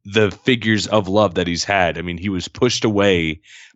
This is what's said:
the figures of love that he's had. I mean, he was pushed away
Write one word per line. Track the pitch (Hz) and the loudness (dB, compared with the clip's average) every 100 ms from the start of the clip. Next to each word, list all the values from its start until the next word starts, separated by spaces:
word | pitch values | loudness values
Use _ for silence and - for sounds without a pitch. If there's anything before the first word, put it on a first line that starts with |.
the | 101 107 104 | -4 0 0
figures | - - 117 107 107 - | 0 0 0 2 0 0
of | 107 92 | 0 2
love | 104 101 | 2 2
that | 82 87 | 0 -2
he's | 85 | -2
had. | - 98 85 80 | 0 0 0 -2
I | |
mean, | 87 85 | -8 -6
he | 101 | -4
was | 90 - | -4 -6
pushed | - 123 - | -2 0 0
away | 117 101 101 87 80 80 _ - - | 0 2 2 2 0 -6 _ -20 -20